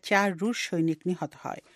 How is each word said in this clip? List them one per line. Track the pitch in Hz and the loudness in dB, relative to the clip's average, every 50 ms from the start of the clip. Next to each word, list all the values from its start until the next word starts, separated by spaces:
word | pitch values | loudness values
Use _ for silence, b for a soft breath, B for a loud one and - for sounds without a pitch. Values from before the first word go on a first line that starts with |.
চার | - - 208 196 202 202 180 | 0 2 4 4 4 2 0
রুশ | 160 196 233 240 - - - | 0 -2 -2 -2 -2 -4 -2
সৈনিক | 190 165 160 165 156 156 - | 0 2 2 2 0 0 -2
নিহত | 180 180 - 165 147 - | -2 -2 -2 -4 -8 -8
হয়। | - - - - - b b b | -10 -10 -10 -10 -10 b b b